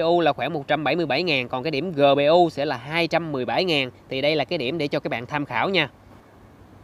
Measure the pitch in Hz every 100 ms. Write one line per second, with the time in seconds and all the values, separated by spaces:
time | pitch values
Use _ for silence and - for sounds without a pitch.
0 | 165 175 156 135 127 160 139 151 147 165
1 | 156 131 180 139 120 127 147 139 185 143
2 | 143 139 143 175 165 143 147 127 127 165
3 | 165 165 165 139 117 127 185 147 127 -
4 | - 131 143 156 131 175 123 165 147 151
5 | 170 120 123 147 143 117 147 185 147 -
6 | - - - - - - - -